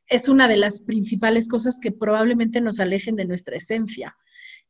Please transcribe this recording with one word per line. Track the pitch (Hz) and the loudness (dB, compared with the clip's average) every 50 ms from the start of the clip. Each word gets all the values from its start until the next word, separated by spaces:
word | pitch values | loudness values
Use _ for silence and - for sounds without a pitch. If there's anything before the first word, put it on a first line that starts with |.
| _ - | _ -2
es | 254 247 - 277 | -2 0 4 4
una | 269 269 262 233 | 6 6 6 6
de | 220 | 4
las | 202 208 208 208 - | 4 2 2 -2 -6
principales | - - 226 214 196 - 233 190 226 220 226 233 226 233 | -6 -4 -4 -4 -2 -2 -2 0 2 2 2 2 0 0
cosas | 247 226 220 254 247 - | -2 -2 -2 -2 -4 -4
que | - 220 | -6 -6
probablemente | 202 - 220 208 214 214 220 240 240 233 233 226 233 247 | -6 -2 0 0 2 2 2 2 2 2 0 0 0 -2
nos | 240 220 202 190 | -2 -2 -2 -2
alejen | 190 180 190 196 - 233 226 | -2 0 -2 -2 -2 -4 -4
de | 208 185 | -4 -4
nuestra | 175 180 180 - - 123 | -4 -6 -8 -8 -10 -10
esencia, | 175 - - 220 226 226 220 220 127 117 - - _ _ _ _ - - - - - _ | -10 -8 -6 -4 -4 -4 -6 -8 -10 -14 -14 -16 _ _ _ _ -20 -20 -20 -20 -20 _